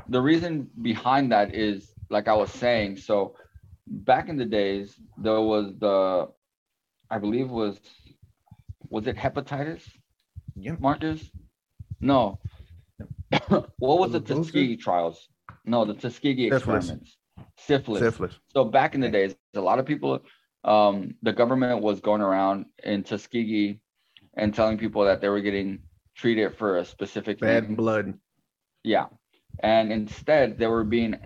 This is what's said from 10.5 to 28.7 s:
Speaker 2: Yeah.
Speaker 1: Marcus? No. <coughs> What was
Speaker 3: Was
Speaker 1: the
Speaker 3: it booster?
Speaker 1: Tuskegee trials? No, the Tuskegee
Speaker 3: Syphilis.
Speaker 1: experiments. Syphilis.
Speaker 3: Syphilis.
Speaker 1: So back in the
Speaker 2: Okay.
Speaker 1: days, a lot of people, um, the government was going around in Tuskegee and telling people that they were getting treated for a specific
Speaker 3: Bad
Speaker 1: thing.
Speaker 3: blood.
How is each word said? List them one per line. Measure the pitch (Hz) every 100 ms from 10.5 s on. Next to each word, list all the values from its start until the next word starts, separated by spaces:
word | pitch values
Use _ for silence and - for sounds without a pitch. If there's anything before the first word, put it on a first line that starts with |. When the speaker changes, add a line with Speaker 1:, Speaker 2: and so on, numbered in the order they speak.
| -
Speaker 2:
Yeah. | 101 165
Speaker 1:
Marcus? | 131 147 156 156 - - - _ _ - - -
No. | 135 135 104 101
<coughs> | - - - - _ - 107 - - - -
What | 185 - - 131 165
was |
Speaker 3:
Was | 185
Speaker 1:
the | 165
Speaker 3:
it |
booster? | - 143 160
Speaker 1:
Tuskegee | 147 131 117
trials? | - 87 85 82 _ _ - -
No, | - 117
the | 107
Tuskegee | 104 123 - 143 127 120
Speaker 3:
Syphilis. | 135 - 107
Speaker 1:
experiments. | 87 78 - _ _ - - _
Syphilis. | - 143 135 104
Speaker 3:
Syphilis. | 117 - 90 - _
Speaker 1:
So | 139
back | 117 131 147
in | 147
the | 120
Speaker 2:
Okay. | 107 98
Speaker 1:
days, | - _
a | 101
lot | 92 117
of | 135
people, | 147 139 131 - _ _ _
um, | - 107 104 98 90 -
the | 113
government | 104 120 131 127 117
was | 107 98
going | 104 104
around | 98 95 98 98 - _
in | - 101
Tuskegee | 95 104 - 120 110 107 101 104 _ _ _ - _ -
and | 107
telling | 107 110 107
people | 107 107
that | 101 95
they | 101
were | 101
getting | 101 98 98 95 - _ _
treated | - 120 113 98 -
for | 107 90
a |
specific | 82 - 98 104 104 101
Speaker 3:
Bad | 110 113 110
Speaker 1:
thing. | 110
Speaker 3:
blood. | 113 107 101 104 _ _ _ _ _